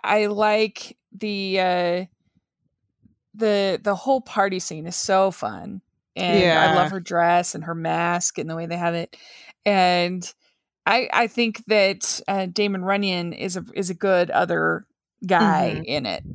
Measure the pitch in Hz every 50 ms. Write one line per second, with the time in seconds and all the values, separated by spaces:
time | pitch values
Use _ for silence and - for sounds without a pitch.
0 | - - 208 214 214 208 208 202 214 214 214 220 220 208 - - - - - _
1 | _ _ - 190 220 214 208 196 196 190 185 190 185 185 180 180 175 175 175 180
2 | 190 - _ _ _ _ _ _ _ _ _ _ _ _ _ _ _ _ _ _
3 | _ _ _ _ _ _ - 208 220 214 208 202 196 196 185 - - 208 196 180
4 | - 269 269 254 - - - 214 196 196 190 185 - - 170 160 156 170 175 -
5 | - - 190 190 190 196 175 - - 107 104 92 - 202 196 190 - _ _ _
6 | _ _ - - 185 175 175 202 180 175 160 156 160 160 160 180 175 - 196 190
7 | 175 - 180 170 170 170 175 175 175 - - 156 160 170 170 165 160 165 165 165
8 | 170 175 175 175 170 - - - 156 160 160 165 170 165 170 175 175 170 170 170
9 | 170 - - - - - - - - - - _ - 208 202 190 180 180 180 175
10 | 175 175 185 180 175 - - _ _ _ _ _ _ _ _ _ - - 214 247
11 | - - - - 240 220 - 240 240 226 214 - - - 214 208 196 190 190 190
12 | - - - - - - 196 196 190 180 175 214 208 202 196 185 180 190 196 202
13 | 202 190 185 175 170 175 - - - 190 180 185 175 - - - 190 180 180 -
14 | - 196 190 180 175 165 - - 180 175 175 165 160 165 165 170 - _ _ _
15 | _ _ _ - - 180 190 170 220 208 160 151 139 120 - - - - 139 151
16 | 135 104 87 - - - -